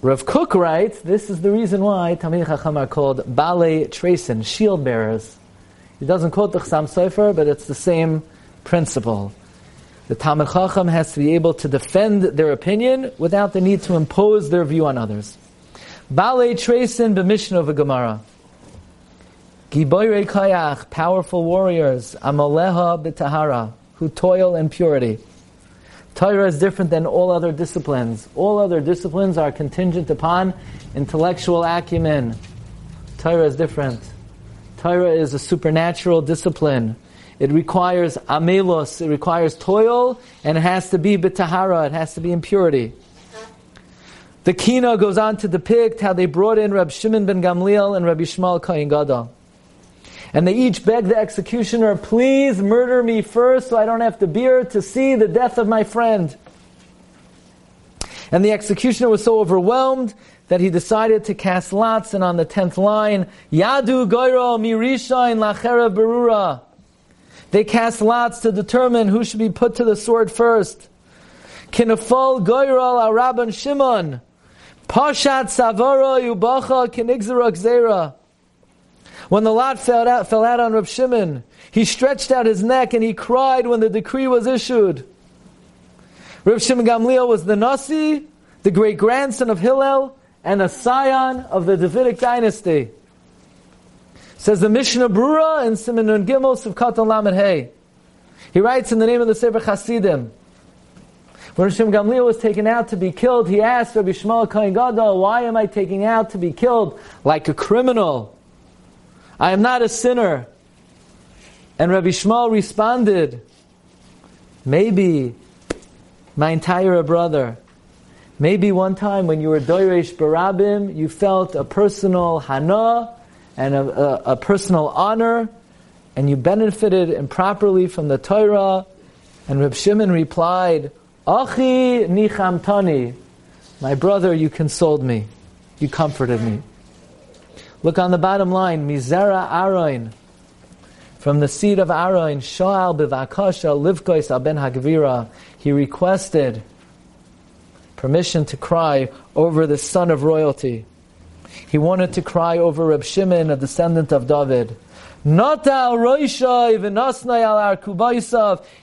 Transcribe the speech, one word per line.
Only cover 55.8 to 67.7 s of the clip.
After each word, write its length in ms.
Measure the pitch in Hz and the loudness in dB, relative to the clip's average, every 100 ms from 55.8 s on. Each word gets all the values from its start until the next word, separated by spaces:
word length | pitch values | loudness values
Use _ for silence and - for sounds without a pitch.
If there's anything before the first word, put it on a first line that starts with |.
friend." 520 | 214 226 233 214 165 - - - - _ _ _ _ _ - _ _ _ _ _ - - - - - | -2 0 0 0 -2 -8 -20 -20 -20 _ _ _ _ _ -20 _ _ _ _ _ -20 -16 -16 -16 -2
And 120 | 170 | 2
the 80 | 202 | 2
executioner 580 | 214 214 202 254 226 240 | 0 -2 -2 0 0 2
was 140 | 214 | 2
so 160 | 208 220 | 2 2
overwhelmed 760 | 196 185 180 247 262 262 247 - - _ _ | 2 2 2 2 2 0 -4 -8 -20 _ _
that 120 | 180 | 0
he 120 | 185 | 2
decided 540 | 170 - 220 220 220 214 | 0 0 0 2 0 0
to 100 | 202 | -4
cast 360 | 196 185 175 | -2 -4 -4
lots, 440 | 196 226 220 - 202 | -2 0 0 -2 -2
and 80 | |
on 140 | 180 175 | -2 0
the 80 | 160 | -2
tenth 340 | - 185 - | -2 -4 0
line, 480 | 202 214 214 202 180 - - | 0 2 0 0 -4 -10 -4
"Yadu 580 | 151 196 277 233 254 240 | 0 2 2 0 0 2
goiro 480 | 233 254 254 247 233 | 2 2 2 2 0
mirishain 800 | 220 220 240 262 - 254 247 226 | 0 0 0 -2 -2 0 2 2
lacherev 560 | 214 208 233 240 233 | -2 -2 0 2 2
berura." 680 | 196 220 233 240 214 190 131 - _ _ _ _ _ _ - - | 2 0 2 2 2 0 -4 -10 _ _ _ _ _ _ -20 -2
They 120 | 196 | 0
cast 380 | 214 | 2